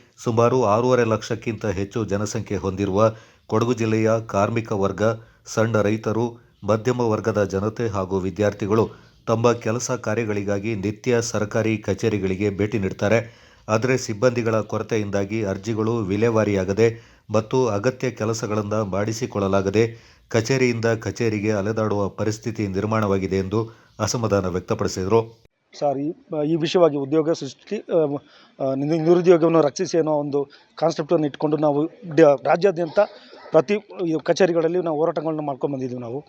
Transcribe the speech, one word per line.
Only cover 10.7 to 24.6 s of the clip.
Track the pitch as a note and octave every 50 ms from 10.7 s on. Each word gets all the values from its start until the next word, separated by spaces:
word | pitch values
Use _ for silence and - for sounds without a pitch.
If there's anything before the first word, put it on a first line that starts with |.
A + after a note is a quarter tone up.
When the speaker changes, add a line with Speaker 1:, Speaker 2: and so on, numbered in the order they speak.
| A2+
Speaker 1:
ನಿತ್ಯ | G2+ F#2+ G#2 G#2+ - - B2+ A#2+ A#2
ಸರ್ಕಾರಿ | A2+ - - G#2+ G#2+ G2+ - A#2 G#2+ A2 A2 G#2
ಕಚೇರಿಗಳಿಗೆ | - - G2 - - A2+ G#2 G2+ F#2 F#2 F#2 F#2 G#2 G#2
ಭೇಟಿ | G2 F2+ G2+ G#2 A2 A2
ನೀಡ್ತಾರೆ. | F#2+ F#2+ F#2 - G#2 G2+ G#2+ A#2 A2 - - - - - - _ _ -
ಆದರೆ | G#2+ A2+ A#2 B2+ C3 A#2+
ಸಿಬ್ಬಂದಿಗಳ | - - A2+ G2 A#2 B2+ A#2+ A#2 A2 A2+ A2+ A2
ಕೊರತೆಯಿಂದಾಗಿ | G2+ - - G#2+ G#2+ - A#2 G#2+ G#2 G2+ G2 G2+ G2+ G2 G#2+ A2+ G#2+
ಅರ್ಜಿಗಳು | F#2+ F#2+ F#2+ F#2+ A#2 A2+ G#2 A2 A2 A#2+
ವಿಲೇವಾರಿಯಾಗದೆ | A#2 G#2+ F2+ G2+ G#2 A2+ A#2+ A2+ A2 G#2+ G#2 G2+ F#2+ F#2 F#2 G2 G#2 A2+ A#2 A2+ A2+ - - - _ _ -
ಮತ್ತು | G#2+ G#2+ G#2 - - C3 B2+
ಅಗತ್ಯ | A2+ G2+ G2+ G2 B2+ B2+ - - B2+
ಕೆಲಸಗಳನ್ನ | A2+ - G#2+ A2 A2+ A2+ - G2+ G#2+ A2 G#2 G2+ G#2+
ಮಾಡಿಸಿಕೊಳ್ಳಲಾಗದೆ | G#2+ A2 G2 F2+ G2 G#2 A2+ A2 A2+ B2+ A2+ - G#2 G2 G2 G2 G2 F#2+ G2 F#2+ G#2+ A#2 A2+ A#2 - - - - _ _ _
ಕಚೇರಿಯಿಂದ | - A#2 A2+ A#2+ C3+ C3 B2+ B2 A#2 A#2 A2+
ಕಚೇರಿಗೆ | A#2 A2+ A2 - G2+ F#2 - A#2+ A2+ G#2+ G#2 G2+ G#2+
ಅಲೆದಾಡುವ | G#2+ G2+ F#2+ G#2+ A2+ A2+ G#2+ G#2+ G2+ G#2 G2+ F2+
ಪರಿಸ್ಥಿತಿ | - - G#2+ A2 G#2+ - - A#2 A2 - G#2+
ನಿರ್ಮಾಣವಾಗಿದೆ | G2 F#2 G2 G2 G#2+ A2+ A2 G#2+ G2+ G2 G2 F#2 F2+ F#2
ಎಂದು | F#2+ F#2+ F#2 G2+ A2+ A2+ A2+ - - _ _ _ -
ಅಸಮಾಧಾನ | G#2+ G#2+ - B2+ A2+ G#2 G2+ G2+ F#2
ವ್ಯಕ್ತಪಡಿಸಿದರು. | F#2 E2+ F#2